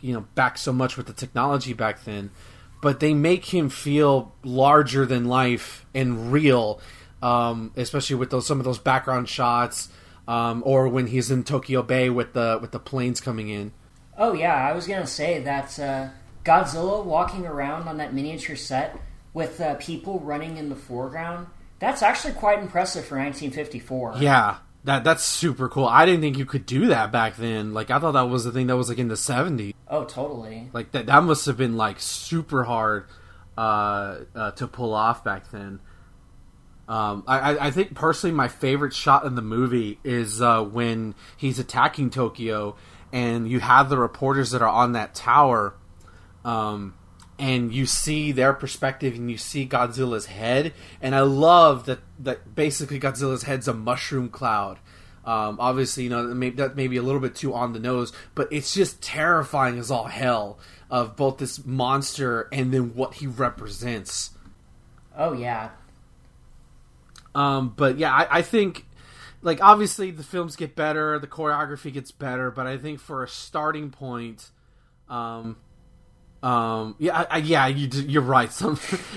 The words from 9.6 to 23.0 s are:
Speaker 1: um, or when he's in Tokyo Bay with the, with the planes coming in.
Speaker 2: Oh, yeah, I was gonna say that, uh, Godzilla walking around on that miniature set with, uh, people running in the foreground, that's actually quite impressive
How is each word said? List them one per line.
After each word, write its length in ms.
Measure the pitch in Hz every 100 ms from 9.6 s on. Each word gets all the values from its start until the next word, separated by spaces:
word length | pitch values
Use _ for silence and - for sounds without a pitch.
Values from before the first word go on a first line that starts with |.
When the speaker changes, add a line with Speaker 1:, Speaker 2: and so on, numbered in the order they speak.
| 120 - - - - - -
Speaker 1:
um, 360 | 117 117 117 135
or 220 | 135 131
when 180 | 127 123
he's 240 | 127 123
in 140 | 127
Tokyo 380 | 120 139 127 131
Bay 280 | 110 131 127
with 220 | 123 117
the, 260 | 123 117 113
with 120 | 117
the 80 | -
planes 400 | - 131 123 120
coming 280 | - 113 107
in. 240 | 104 104 - - - - -
Speaker 2:
Oh, 160 | 226
yeah, 220 | 175 170
I 180 | 147 135
was 140 | 165 175
gonna 200 | 196 151
say 340 | - 151 165
that, 360 | 135 139 135 -
uh, 300 | 139 135 135 - - -
Godzilla 600 | - 165 185 165 180 208
walking 420 | 185 156 180 196 175
around 420 | 143 139 156 170
on 100 | 156
that 160 | 151
miniature 420 | 135 147 156 - 143
set 420 | - 131 151 - - - -
with, 280 | 165 160 -
uh, 160 | 160 139
people 420 | - 165 196 185
running 360 | 147 147 160 160
in 140 | 147
the 60 | 131
foreground, 680 | - 123 131 156 170 175 175 - - -
that's 240 | 208 269
actually 320 | 214 247 -
quite 240 | - 208 208
impressive 460 | 190 175 185 165